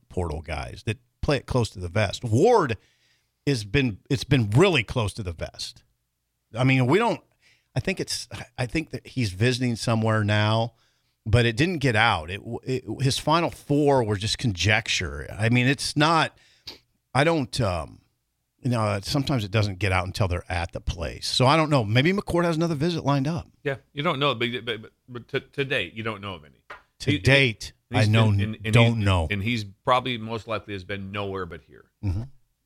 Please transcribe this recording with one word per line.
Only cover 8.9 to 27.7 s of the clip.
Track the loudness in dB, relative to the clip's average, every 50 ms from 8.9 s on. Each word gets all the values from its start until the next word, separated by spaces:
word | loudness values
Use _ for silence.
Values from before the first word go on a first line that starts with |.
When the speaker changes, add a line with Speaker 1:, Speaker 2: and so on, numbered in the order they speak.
| -8 -14 -12 -8
Speaker 1:
he's | -4 -2 -2 -2
visiting | 0 0 0 0 2 0 0 -2 -2 -2
somewhere | -2 0 0 2 2 2 2 2 2
now, | 2 2 2 2 2 2 2 0 -2 -6 _ _ _ _ _ _ _ _ _ -6
but | 0 2 4 4
it | 4 2
didn't | 2 0 0 0 0
get | 0 2 4
out. | 4 4 4 4 2 -2 -6
It, | -10 -10 -10 -10 -12 -10 -6
it, | -6 -6 -6 -4 -6 -6 -2
his | 0 0 0 0
final | 0 0 2 2 2 -2
four | -4 -6 -4 0 2 2 4 4 4 4 4
were | 2 -2 -2
just | -2 -4 -4 -2
conjecture. | -2 -2 -2 0 2 2 2 2 0 -2 -4 -4 -4 -6 -8 -10 -12 -10 -6 -2
I | 0 2
mean, | 4 4 4 2
it's | 0 0 -2 -4 0
not, | 2 2 4 4 4 2 0 -2 _ _ _ _ _ -20 -20 -20 -20 _ _ _ _ _ _ 0
I | 2 4
don't, | 4 4 2 0 -2 -2 -2
um, | 0 0 0 -2 -4 -8 -12 -20 _ _ _ _ _ _ _ _ _ _ _ _
you | -4 -2
know, | 0 0 0 0 0 -2
sometimes | -4 -2 -2 -2 0 0 0 -2 -2
it | 0
doesn't | 0 0 0 0 -2 -2
get | -2 0
out | 0 0 -2
until | -2 -2 -2 -2 0
they're | -2 -4 -4 -4
at | -6 -6 -6 -6
the | -8 -10
place. | -6 -6 -6 -6 -6 -8 -10 -8 -8 -4
So | 0 2 4 4
I | 4 4
don't | 2 2
know. | 2 0 2
Maybe | 2 2 2 4 2 2
McCord | 0 -2 -2 -2 0 0
has | 0 0 0
another | 0 -2 -2
visit | -2 -2 -2 -2 -2 0
lined | 0 0 0 0 -2
up. | -4 -6 -8 -12 _ _ -6
Speaker 2:
Yeah, | -6 -6 -6 _ _ -10
you | -6 -4
don't | -2 -2 0
know, | 0 0 0
but, | 0 -2 -4 -4 -6 -6
but, | -6 -8 -8 -10
but, | -16 _ _ _ -16
but | -16 -16 -12 _
to, | -6 -6
to | -6 -6 -6 -6 -4
date, | -2 -2 -2 -4 -4 -6
you | -8 -8
don't | -8 -8 -8
know | -8 -10 -10
of | -12 -14
any. | -20 _ _ _ -20 -20 -20 _ _ _ -8
Speaker 1:
To | -2 -2
Speaker 2:
He, | -2 0
Speaker 1:
date, | 4 4 4 6 4 2 0 -4 -10 -16